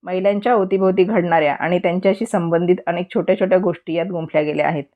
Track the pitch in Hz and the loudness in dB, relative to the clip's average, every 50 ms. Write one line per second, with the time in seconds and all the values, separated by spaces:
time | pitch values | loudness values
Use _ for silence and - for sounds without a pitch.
0 | _ 180 180 185 190 196 202 202 196 240 247 220 190 190 190 190 190 190 185 190 | _ -6 -6 -2 0 0 0 0 0 2 2 2 2 2 0 2 2 2 4 4
1 | 185 180 220 208 175 175 165 165 156 147 139 - - 165 180 180 175 180 170 180 | 2 2 2 0 0 2 2 2 2 2 0 -2 -2 -2 -2 0 0 0 -2 0
2 | 185 196 196 202 226 220 - 196 170 170 170 170 175 175 185 185 - - 175 175 | 0 0 0 0 -4 -2 -2 -2 0 0 0 0 2 2 2 0 0 -6 -4 -4
3 | 180 - - 226 160 - 190 196 202 190 190 185 185 180 170 - _ - 160 170 | -6 -4 -4 -4 0 0 0 0 2 2 2 2 2 0 -4 -4 _ -6 -4 -4
4 | 165 190 190 170 160 156 - 156 151 151 147 147 147 147 165 151 139 _ _ | -4 -4 -6 -8 -8 -2 -2 -2 -2 0 -2 -2 -2 -2 -2 -4 -6 _ _